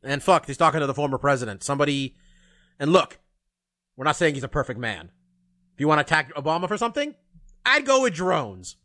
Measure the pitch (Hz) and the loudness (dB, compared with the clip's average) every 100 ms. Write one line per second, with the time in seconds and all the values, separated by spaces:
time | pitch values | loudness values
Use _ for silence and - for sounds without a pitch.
0 | 131 139 - 175 - 135 147 156 143 135 | -6 -4 2 2 2 2 2 2 -2 -2
1 | 147 135 143 139 117 98 - 139 143 139 | -2 0 0 0 -2 -8 -6 0 0 0
2 | 135 _ _ _ _ _ _ _ 143 180 | -4 _ _ _ _ _ _ _ 2 4
3 | - - _ _ _ _ _ _ _ - | 2 -8 _ _ _ _ _ _ _ -4
4 | 143 147 165 139 139 151 135 117 120 92 | -2 2 0 0 -6 -4 -4 -4 -6 -8
5 | 82 _ _ _ _ _ _ _ 147 151 | -14 _ _ _ _ _ _ _ 2 2
6 | 147 156 135 147 143 165 180 208 233 294 | 2 0 0 -6 -4 -2 -2 -2 -2 -2
7 | 294 - _ - - _ - 285 269 262 | -6 -8 _ -20 -20 _ 0 0 4 2
8 | 254 160 185 175 117 92 92 - | 2 0 0 0 -2 -10 -18 -20